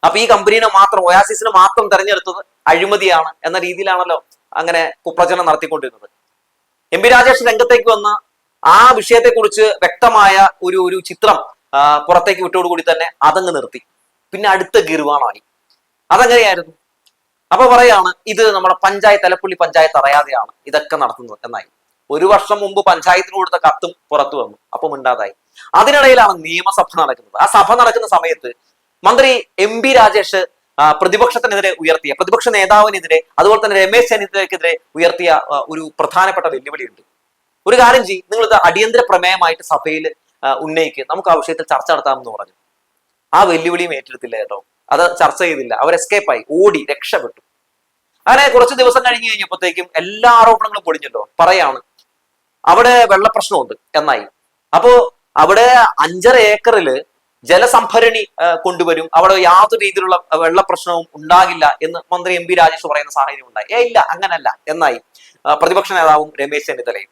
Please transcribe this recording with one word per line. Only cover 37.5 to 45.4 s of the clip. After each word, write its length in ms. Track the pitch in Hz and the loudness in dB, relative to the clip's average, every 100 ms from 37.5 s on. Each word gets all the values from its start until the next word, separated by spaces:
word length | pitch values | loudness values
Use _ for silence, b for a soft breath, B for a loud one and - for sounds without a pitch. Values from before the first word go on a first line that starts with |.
| _ - | _ 0
ഒരു 100 | 240 | 4
കാര്യം 300 | 240 254 196 | 6 4 0
ചെയ്യ്, 160 | 190 _ | -10 _
നിങ്ങൾ 140 | 220 220 | -4 0
ഇത് 80 | 214 | 2
അടിയന്തര 360 | 226 202 220 233 247 | 2 0 0 0 0
പ്രമേയമായിട്ട് 520 | 180 180 185 170 165 | 0 0 0 -2 -4
സഭയിൽ, 520 | - 147 160 156 160 - _ _ | -6 -6 -4 -6 -8 -12 _ _
ആ, 80 | 131 | -6
ഉന്നയിക്ക്, 540 | 170 160 160 156 135 131 | -4 -4 -4 -4 -6 -10
നമുക്ക് 180 | 170 190 | -6 -2
ആ 60 | |
വിഷയത്തിൽ 300 | 160 - 160 | -2 -2 -10
ചർച്ച 260 | - 139 - | -6 -6 -4
നടത്താമെന്ന് 400 | 156 143 131 123 | -4 -4 -8 -10
പറഞ്ഞു. 220 | 104 101 _ _ _ _ _ _ _ _ | -18 -18 _ _ _ _ _ _ _ _
ആ 80 | 160 | 2
വെല്ലുവിളിയും 520 | 190 165 165 170 175 | 2 0 -4 -6 -6
ഏറ്റെടുത്തില്ല 420 | 139 _ 127 120 113 | -10 _ -18 -12 -10
കേട്ടോ, 280 | 104 101 _ _ _ | -10 -12 _ _ _
അത് 240 | 143 175 - | 0 0 0
ചർച്ച 260 | 151 - | -2 0